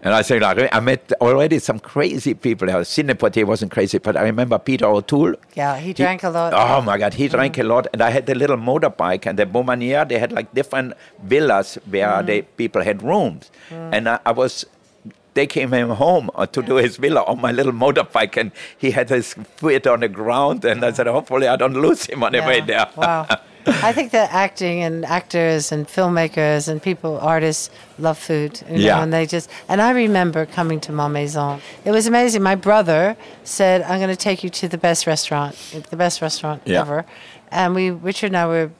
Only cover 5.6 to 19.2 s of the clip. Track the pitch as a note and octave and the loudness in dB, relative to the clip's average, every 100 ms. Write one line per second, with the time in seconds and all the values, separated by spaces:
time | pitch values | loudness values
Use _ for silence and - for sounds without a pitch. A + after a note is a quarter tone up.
5.6 | C#3+ C3+ E3 F#3+ F3+ F#3 F#3 E3 E3+ B2+ | -4 -4 -8 -2 0 0 -2 -2 0 2
6.6 | A#2 C3+ A#2 G2+ G#2 G2+ C#3 C3 C3+ A2+ | 4 2 2 0 0 0 -2 0 0 0
7.6 | A2 A#2+ - A2+ A2+ B2+ C3 C3 C#3 B2+ | 2 2 0 0 2 2 0 -2 0 0
8.6 | A#2 A#2+ A#2 - E2+ F#2+ A2+ G2+ G2+ G#2+ | 0 0 0 0 -2 0 -2 0 0 0
9.6 | B2+ B2 B2 C#3 D#3 A#2+ A#2 - A2 - | 0 -2 0 0 0 0 -2 -4 -4 -4
10.6 | C3+ C3+ B2+ - - - F#2+ C3 D3+ G2+ | -2 -2 -6 -10 -20 -20 0 2 4 2
11.6 | G2 - - F#2+ G2+ G2 G2+ G#2 - - | 0 -8 -6 0 2 2 0 -2 -2 -6
12.6 | A#2 G#2 F2+ G2+ G#2+ G3 C#3+ D2+ - _ | -2 0 0 -2 0 0 0 -4 -16 _
13.6 | - E3 E3 G#2+ A2+ A2+ - A#2 B2+ - | -20 -16 -4 -2 0 -2 0 0 0 -2
14.6 | - _ _ _ G#2+ - _ - C#3+ - | -16 _ _ _ -20 -20 _ -2 0 0
15.6 | C3 B2 A#2+ A2 D3 F3+ A#2+ - F#2+ - | 0 0 0 0 2 2 0 -4 -4 -2
16.6 | A2+ C3 A#2 G2+ C#3 D3 F2+ A#2+ A#2+ A#2+ | 0 2 2 0 0 0 0 0 -2 0
17.6 | C3+ A#2+ C3 D3 - A#2 A2 - A2 - | 0 2 2 2 0 0 0 -2 -4 -6
18.6 | - - C3+ B2 B2 B2+ | -20 -4 -2 0 0 0